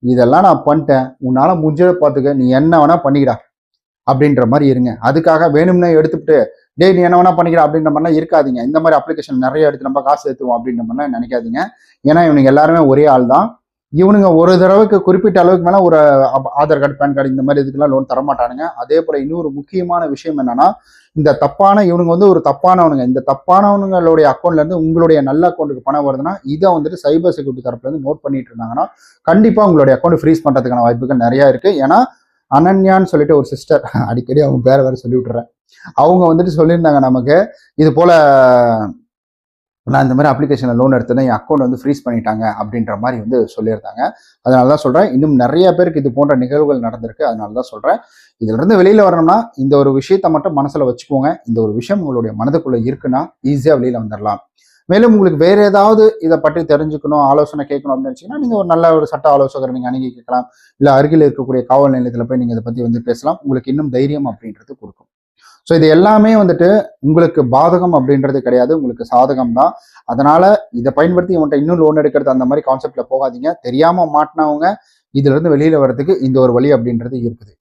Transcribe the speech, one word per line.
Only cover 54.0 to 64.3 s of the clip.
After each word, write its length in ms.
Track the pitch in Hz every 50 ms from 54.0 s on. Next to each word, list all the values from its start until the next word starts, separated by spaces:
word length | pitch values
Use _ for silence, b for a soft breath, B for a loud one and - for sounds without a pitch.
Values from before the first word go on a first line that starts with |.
வந்துடலாம். 400 | 113 107 107 101 104 110 101 101 - _ _ _ _ _ _ _ _ _
மேலும் 240 | 175 202 233 240 220
உங்களுக்கு 260 | 214 190 185 156 147
வேற 200 | 156 175 196 208 208
ஏதாவது 520 | 202 190 202 196 214 220 208 214 220 220 -
இதை 180 | - 160 165 151
பற்றி 240 | 147 156 151 170 165
தெரிஞ்சுக்கணும், 600 | - 151 143 156 156 151 147 _ 147 147 151 143
ஆலோசனை 440 | 135 139 147 151 147 - 147 143 143
கேட்கணும் 240 | 147 139 139 143 139
அப்படின்னு 180 | 131 135 135
நினைச்சீங்கன்னா, 280 | 127 254 170 190 254 302
நீங்க 180 | 285 240 233
ஒரு 100 | 208 190
நல்ல 280 | 175 165 165 170 165 165
ஒரு 120 | 160 151
சட்ட 200 | 156 160 147 - 156
ஆலோசகரை 420 | 147 139 139 135 - 143 131 131
நீங்க 180 | 127 127 123 123
அணுகி 220 | 127 131 131 127
கேட்கலாம், 360 | 123 123 _ - 123 127 123 b b b b b b _
இல்ல 120 | 139 143 135
அருகில் 280 | 131 139 151 160 160
இருக்கக்கூடிய 420 | 151 143 - - 131 123 131 127 120
காவல் 280 | - 131 135 143 139 135
நிலையத்துல 320 | 127 123 123 117 120 117
போய் 140 | 117 131 127
நீங்க 140 | 123 117 117
இதை 120 | 113 113
பத்தி 180 | 120 117 120 120
வந்து 200 | 117 117 120 117
பேசலாம். 360 | 123 120 120 - 147 170 - -
உங்களுக்கு 280 | 143 135 131 - -
இன்னும் 200 | 131 147 151 143
தைரியம் 360 | 127 123 135 143 147 147 139
அப்படின்றது 460 | 131